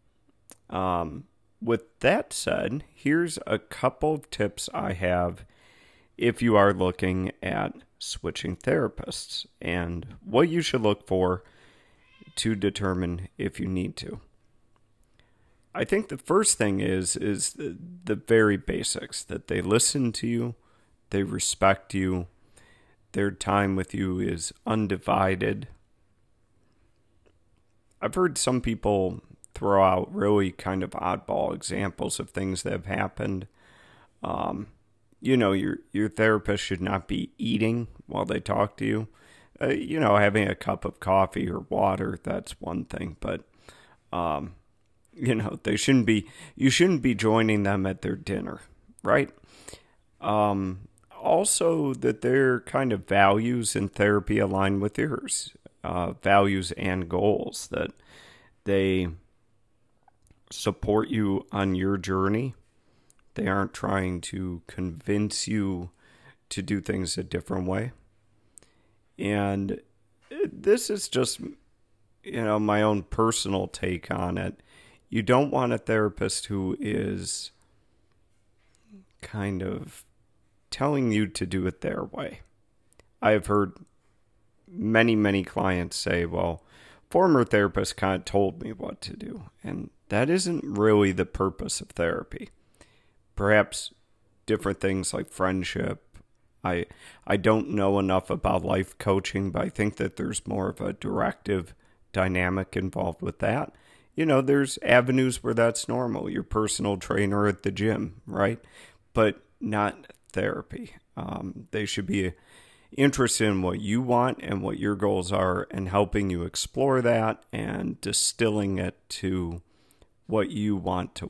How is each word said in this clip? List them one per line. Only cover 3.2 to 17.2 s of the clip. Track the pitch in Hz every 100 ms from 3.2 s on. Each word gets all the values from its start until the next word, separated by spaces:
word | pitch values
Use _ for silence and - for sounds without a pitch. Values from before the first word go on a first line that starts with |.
| 170 - -
a | 107
couple | - - 135 - 156
of | 151 -
tips | - 104 - -
I | - 95
have | 87 90 90 87 90 - _ _ _ _ _ _ -
if | 117 113
you | 117 104
are | 101
looking | 95 92 - 92 92 92 -
at | 95 101 98 - - -
switching | - - - - - -
therapists | - 160 110 - - - - - - -
and | - 87 85 85 - -
what | 95 113 170
you | 170
should | 151 127
look | 107 104 -
for | 92 92 90 - - - _ _ _ _ - - -
to | 113
determine | 104 101 - 98 90 87 87 92 -
if | 98 -
you | 95
need | 92 95 -
to. | - - - _ _ _ _ _ _ _ _ _ _ _ _ _ _
I | 175 127
think | 196 -
the | 143
first | - 185 208 -
thing | 107 98
is, | 104 95 92
is | -